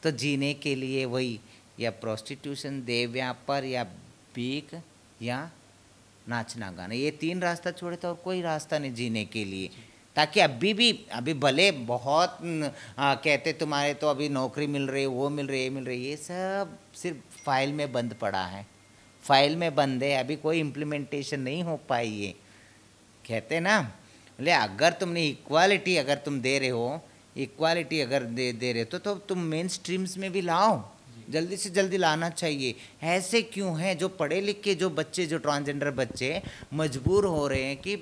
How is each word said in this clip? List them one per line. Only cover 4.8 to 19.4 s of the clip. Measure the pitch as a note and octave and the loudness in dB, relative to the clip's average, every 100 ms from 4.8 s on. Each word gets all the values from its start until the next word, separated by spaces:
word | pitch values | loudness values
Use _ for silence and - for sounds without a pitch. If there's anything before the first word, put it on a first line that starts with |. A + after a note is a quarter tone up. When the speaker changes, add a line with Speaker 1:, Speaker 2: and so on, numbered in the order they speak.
| D#3+ - - - | -16 -20 -20 -10
Speaker 1:
या | A#2 B2+ D#3+ - - - - - - - - | -6 -6 -8 -16 -20 -20 -20 -20 -20 -20 -6
नाचना | A#2+ A2+ A#2+ G2+ | -4 -4 -8 -10
गाना, | F2+ F#2 | -8 -6
ये | A#2 C#3+ | -2 -2
तीन | D3 D#3+ F3+ | -2 -4 -2
रास्ता | F3 E3+ F3+ | -2 -2 -6
छोड़े | F3 F3 F3 | -6 -8 -6
तो | F3 | -6
और | E3+ | -6
कोई | F3+ F#3 | -4 -4
रास्ता | E3+ D#3 - D#3 | -2 -2 -2 -2
नहीं | C#3 | -2
जीने | A#2+ A#2+ A2+ G#2 | -4 -2 -2 -2
के | A2+ G2+ | -4 -4
लिए। | F#2+ F#2 - - - - - | -4 -6 -10 -20 -20 -4 2
ताकि | F3 G#3 | 4 6
अभी | E3 A#2+ F#3 | 4 4 0
भी, | G#3 A#3+ G#3 - | 4 4 4 -4
अभी | A2+ B2 | -6 -2
भले | D#3 C#3 C3 G3 | 2 4 6 4
बहुत | D3+ A#2 A#2+ B2 D3+ F3 - | 4 -2 -4 2 4 4 0
न, | E3 D#3+ D3+ - - G#2 | -6 -4 -4 -6 -14 2
आ, | C#3 C3+ | 2 4
कहते | D#3 C#3+ D#3+ | 4 2 2
तुम्हारे | D3+ D#3+ C#3+ C#3+ | -2 0 2 0
तो | C#3+ D3+ | 2 2
अभी | C#3 D3 | 2 0
नौकरी | C#3 C3 A#2+ D3 | 0 -2 -2 -2
मिल | C#3+ C3+ | 0 0
रही, | C3+ C3+ | 0 0
वो | B2 C#3 | 0 -2
मिल | D3 C#3 | -2 -2
रही, | C3+ | -2
ये | C3 | -2
मिल | C3+ | -4
रही, | B2+ B2 B2+ | -6 -6 -6
ये | D3+ | -8
सब | D3+ F3+ F#3 G3 F#3+ D#3 - - | -8 -6 -2 -2 -4 -8 -20 -8
सिर्फ | F3+ D3+ - - - | -8 -8 -12 -10 0
फाइल | C3+ C3+ | 2 2
में | D3 D3 | 0 -2
बंद | B2 A#2+ | 0 -2
पड़ा | G#2+ G#2+ F#2+ F2+ | -2 -2 -2 -4
है, | G2 G2 - - - - - | -8 -14 -20 -20 -20 -20 -20
फाइल | - C3+ | 4 6